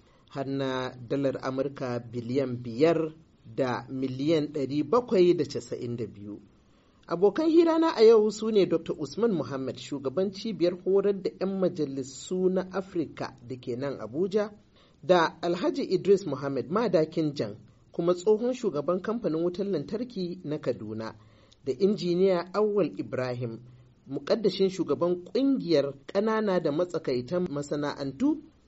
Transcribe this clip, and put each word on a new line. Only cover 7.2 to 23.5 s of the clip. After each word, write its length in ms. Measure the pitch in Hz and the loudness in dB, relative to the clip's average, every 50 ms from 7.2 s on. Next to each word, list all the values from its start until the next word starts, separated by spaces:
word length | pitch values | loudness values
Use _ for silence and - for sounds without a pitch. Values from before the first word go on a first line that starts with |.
| 190 202 196 - 311 330 | 2 2 4 4 2 6
hira 280 | 302 339 330 330 320 330 | 6 6 6 6 6 4
na 120 | 330 330 - | 2 2 4
a 60 | - 220 | 8 8
yau 260 | 220 233 220 208 220 | 8 10 8 6 4
su 200 | 214 - 220 220 | 0 -2 -4 0
ne 160 | 220 202 180 | 4 4 4
Doctor 280 | - 165 156 - - - - | 4 2 -2 -2 -2 -6 -6
Usman 340 | 147 131 - 185 226 233 | -6 -8 -4 0 0 0
Muhammad, 440 | 196 156 135 - 139 135 135 131 - - | 2 0 -2 -4 -4 -6 -4 -6 -6 -8
shugaban 520 | - - 147 139 120 131 127 175 190 208 | -10 -8 -8 -4 -4 -4 -2 -2 -2 -2
cibiyar 420 | 190 - - 226 208 151 165 175 185 180 - | -4 -6 -8 -6 -2 0 0 0 0 0 -2
horar 380 | 185 196 196 190 202 196 190 | 2 2 4 4 2 0 0
da 80 | 180 175 - - | -4 -6 -6 -4
'yan 180 | 190 190 196 190 | -4 -4 -2 0
majalisu 880 | 185 170 - 156 151 139 135 139 127 131 - - - - 185 185 185 185 | 0 0 0 -2 -4 -4 -4 -6 -8 -8 -10 -14 -10 -6 -2 2 2 2
na 120 | 185 185 180 185 | 2 2 -2 -2
Afirka 600 | - 196 190 - - 175 147 123 - - 135 120 - - 127 117 | -6 -8 -6 -4 -4 -4 -4 -4 -6 -10 -10 -10 -10 -14 -14 -12
da 80 | 131 | -12
ke 200 | 123 - 139 117 | -10 -8 -8 -6
nan 220 | 123 139 143 123 95 | -4 -4 -6 -6 -6
Abuja, 520 | 107 104 117 151 190 196 180 214 202 214 208 - _ _ _ _ _ _ _ _ | -10 -8 -4 -2 -2 0 0 0 -2 -2 -6 -16 _ _ _ _ _ _ _ _
da 360 | - 135 180 175 160 156 - - | 2 4 6 6 6 2 0 -4
Alhaji 400 | - 240 - - 233 349 - 285 | -2 -2 -2 0 0 -2 -2 -2
Idris 440 | 220 - 190 175 139 180 202 185 - | -2 0 0 0 4 4 4 4 4
Muhammad, 420 | 156 139 131 143 143 139 127 110 120 | -2 -6 -4 -4 -4 -2 -2 -4 -2
Madakin 640 | 175 214 247 208 180 165 156 160 - 175 156 151 135 | 0 0 0 4 4 4 2 2 0 -4 -4 -4 -2
Jan, 220 | - 120 104 104 - - - _ _ _ _ | -4 -6 -6 -8 -14 -20 -20 _ _ _ _
kuma 220 | - - 170 175 180 | -6 -2 0 0 0
tsohon 380 | 175 - 220 214 208 240 247 | 2 4 2 2 4 2 -2
shugaban 480 | 254 247 - 196 139 147 143 165 180 180 | -2 -2 -2 -2 -2 -2 -2 0 -2 -2
kamfanin 400 | 180 226 214 240 - 170 151 160 | -2 -4 -4 -2 -2 -2 -2 0
wutar 240 | 170 175 175 - 196 | -2 -2 -2 -2 -4
lantarki 760 | 202 185 151 139 - 214 208 247 247 - 185 180 170 180 185 - | -2 -2 -4 -4 -4 -6 -6 -6 -6 -6 -6 -6 -6 -6 -8 -8
na 140 | 147 151 151 | -8 -6 -4
Kaduna, 560 | 147 131 117 95 113 107 110 110 110 110 - - - - - _ - _ - _ - | -2 -4 -4 -4 -4 -8 -8 -8 -8 -8 -10 -14 -20 -20 -20 _ -20 _ -20 _ -6
da 80 | 135 | -6
Injiniya 800 | 131 131 196 190 214 156 165 175 170 180 190 196 185 170 165 - | -2 2 2 2 2 2 0 0 2 4 4 4 4 2 0 -4
Awwal 400 | - 202 214 214 208 208 170 143 143 - | -2 0 0 2 2 2 2 0 0 -6
Ibrahim, 580 | 139 110 127 123 127 127 123 123 127 113 | -8 -6 -4 -4 -2 -4 -4 -4 -6 -6